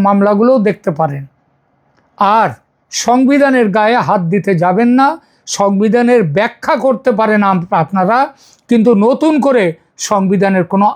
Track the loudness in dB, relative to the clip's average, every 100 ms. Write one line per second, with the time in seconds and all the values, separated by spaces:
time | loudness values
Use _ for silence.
0 | 2 2 2 2 2 2 0 -4 -6 -4
1 | -4 -6 -14 _ _ _ _ _ _ _
2 | _ -4 0 0 0 -4 _ _ _ -8
3 | -2 0 2 2 2 2 0 0 0 0
4 | 0 -2 0 -2 -2 -2 0 0 0 2
5 | 0 -2 _ _ -12 -4 -2 0 0 2
6 | 2 2 0 -2 -4 -4 -4 -2 0 -2
7 | -2 0 0 2 2 0 -2 -2 -2 -2
8 | 0 0 -2 -6 _ _ -2 2 2 2
9 | 2 0 0 0 0 0 0 -4 _ -12
10 | -4 -2 0 0 0 0 -2 0 -2